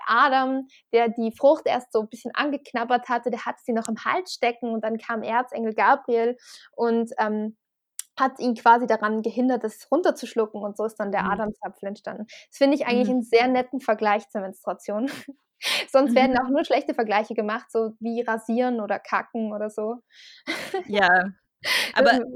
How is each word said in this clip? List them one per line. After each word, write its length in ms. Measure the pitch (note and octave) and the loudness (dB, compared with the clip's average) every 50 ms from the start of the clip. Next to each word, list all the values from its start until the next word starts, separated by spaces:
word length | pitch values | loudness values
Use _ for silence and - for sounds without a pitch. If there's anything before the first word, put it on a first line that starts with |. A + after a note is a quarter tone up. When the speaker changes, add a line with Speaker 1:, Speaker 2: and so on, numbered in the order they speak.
| - | -2
Speaker 1:
Adam, 600 | - A3 A#3 C4+ C#4+ C4 C4 C4 C4 C4 C4+ C4+ C4 _ _ _ _ - | 0 2 4 4 4 4 2 2 0 -2 -4 -6 -8 _ _ _ _ 2
der 160 | A#3 A#3 A#3 | 2 2 2
die 240 | A3 - A3+ A3+ A3 | 0 -2 -2 -4 0
Frucht 320 | - - C4+ D#4 D4+ - | 4 4 4 4 4 2
erst 260 | - - B3 - - - | -2 -2 -2 -2 -2 -2
so 80 | A3 G#3+ | -2 -2
ein 60 | G#3+ | -4
bisschen 240 | - A#3 - B3 - | -8 -12 -12 -8 -4
angeknabbert 760 | - B3+ D4+ C#4 C#4 - - - A#3+ A#3 A#3+ B3 A#3+ A#3+ - | -2 -2 -2 -2 -6 -8 -6 -6 -6 -2 0 0 0 0 -2
hatte, 220 | B3+ A#3+ A#3+ B3 | -4 -2 -2 -4
der 160 | A3 A3+ - | -6 -6 -6
hatte 140 | A#3+ - - _ | -8 -10 -8 _
sie 80 | - A#3 | -2 -2
noch 160 | A3+ A3+ - | -2 -2 -2
im 160 | A3+ A3 - | -6 -4 -2
Hals 280 | - B3+ F4 F#4 - - | -2 -2 -2 -2 -6 -6
stecken 360 | - - A#3 A#3 - - A#3 A3+ | -4 -2 -2 -2 -2 -6 -6 -4
und 120 | A3 A3 | -4 -4
dann 140 | A3 A3+ A3 | -4 -4 -6
kam 240 | - - A#3 A3 G#3 | -6 -6 -6 -6 -4
Erzengel 500 | - A3 A#3+ B3+ - - A#3 A3+ A3 G#3+ | -2 -2 -2 -2 -4 -6 -6 -6 -4 -2
Gabriel 640 | A3 G3+ G#3 C4 C4+ - - A#3+ A#3 A#3 A#3+ B3 B3 _ - - - - - _ | 2 4 4 4 4 2 0 0 2 2 0 -2 -4 _ -20 -20 -20 -20 -14 _
und, 380 | - A#3 A#3 A#3 A#3 A#3 A#3 - - | -2 0 0 2 0 0 -2 -2 -2
ähm, 380 | G#3+ G#3+ G#3+ G#3+ G#3+ G#3+ A3 _ _ _ _ _ _ _ _ - - _ _ - | -2 -2 -2 -2 -4 -6 -8 _ _ _ _ _ _ _ _ -18 -18 _ _ -2
hat 200 | C#4 C4 C4+ - | -2 0 0 -2
ihn 140 | - B3+ A#3 | -2 -2 -2
quasi 320 | A3+ - A#3+ A3+ A#3+ B3 | 2 6 6 6 6 4
daran 360 | A3+ A3+ G#3+ G#3+ G#3+ A3 A3 A3 | 2 0 0 0 -2 -2 -2 -4
gehindert, 420 | A3+ G#3 A#3+ B3 B3+ B3+ A#3+ B3 | -4 -2 -2 0 0 0 0 -2
das 240 | A3 G#3+ - - - | -6 -8 -10 -6 -2
runterzuschlucken 720 | C4+ D#4 F#4 F4+ - - - A3 - - A3 G#3+ - G#3+ G3+ | 0 2 2 2 0 -2 -4 -6 -2 -2 -2 -2 -4 -8 -10
und 140 | G#3 G3+ | -8 -6
so 80 | - G#3+ | -6 -6
ist 120 | A3 A3 | -6 -6
dann 160 | - G#3+ G3+ G3 | -6 -6 -4 -2
der 120 | G3 - | -2 -2
Speaker 2:
Mhm. 80 | F#3+ G3+ | -2 -2
Speaker 1:
Adamsapfel 560 | G#3 A3 G#3 G#3+ _ - F#3 G3 _ - G3 | -2 -4 -6 -6 _ -12 -14 -12 _ -12 -12
entstanden. 380 | G#3 - - - - - G#3+ - - - - _ | -12 -12 -12 -14 -12 -12 -14 -16 -16 -20 -20 _
Das 80 | - - | -4 0
finde 180 | C#4 C#4 C#4+ | 2 2 2
ich 100 | C4+ - | 2 0
eigentlich 220 | A#3+ A#3+ A#3+ B3+ A3+ | 0 0 0 2 2
Speaker 2:
Mhm. 20 | |
Speaker 1:
einen 120 | B3+ B3+ A3 | 0 -2 0
sehr 260 | - - A#3 A#3+ B3+ | 2 4 4 4 4
netten 320 | B3+ B3 B3+ B3 - C4 | 2 0 0 -2 -6 -6
Vergleich 480 | - - A3 G#3+ A3 G#3 G3+ G#3+ G#3+ - | -2 -2 -2 0 2 0 0 0 -2 -6
zur 140 | - - F#3+ | -10 -8 -8
Menstruation. 640 | F#3+ G3 - - - F3+ G3 - - G3+ G#3 A#3+ | -8 -10 -10 -8 -8 -8 -8 -6 -6 -6 -4 -4
<laughs> 340 | C#4 C#4+ - - - C#4 _ _ _ _ _ - - - - - - | -6 -6 -8 -14 -18 -20 _ _ _ _ _ -6 -4 -4 -4 0 2
Sonst 240 | - C4+ C4+ C4 A#3+ | 4 4 4 6 6
Speaker 2:
Mhm. 20 | |
Speaker 1:
werden 200 | B3+ B3+ B3+ B3+ A#3+ | 6 6 6 4 2
auch 100 | C4 B3 | 2 2
nur 140 | C4+ D4 E4 | 2 0 2
schlechte 300 | - B3+ B3 C#4+ D4 - | 2 0 0 0 0 -2
Vergleiche 400 | - A#3 G#3+ G3+ G#3 A3 - A#3 | -2 0 0 2 0 0 0 -2
gemacht, 320 | A3+ A3 G#3 G#3+ B3 - - | -4 -2 -2 -4 -6 -6 -4
so 220 | - A3+ A3+ A3 A3 - | -2 -2 -2 -2 -4 -8
wie 220 | A3 A#3 A#3 A#3 A#3+ | -8 -6 -4 -4 -2
Rasieren 580 | A3+ A3 A3+ A3+ - A3+ A#3+ B3 B3+ B3 A3+ | -2 -2 -4 -2 -2 0 0 0 0 0 -2
oder 180 | G#3 G3+ G3+ G3 | -2 -4 -4 -4
Kacken 540 | - - - G3 - - - A#3 A3 G#3+ G#3 | -4 -2 -2 -2 -2 -4 -6 -6 -6 -6 -6
oder 180 | G#3 G#3+ G#3+ | -6 -6 -6
so. 260 | G#3+ - G#3+ G#3+ A#3+ B3 - _ _ - - - - - - | -6 -6 -6 -6 -6 -8 -12 _ _ -20 -20 -20 -20 -16 -12
<laughs> 380 | - D#4+ - - - - G4 - | -10 -10 -10 -8 -6 -6 -6 -6
Speaker 2:
Ja, 460 | - G#3 G#3 G3 F3 F3+ F#3 F3+ G3+ F#3+ _ _ _ _ _ - - - - - - - - | -2 0 4 4 6 6 4 2 0 -4 _ _ _ _ _ -4 -2 -2 -2 -2 -2 2 4
Speaker 1:
Das 120 | - F#3+ | 6 6
Speaker 2:
aber 20 | B3 | 6
Speaker 1:
ist, 100 | B3+ A#3 B3+ B3+ | 4 2 -2 -4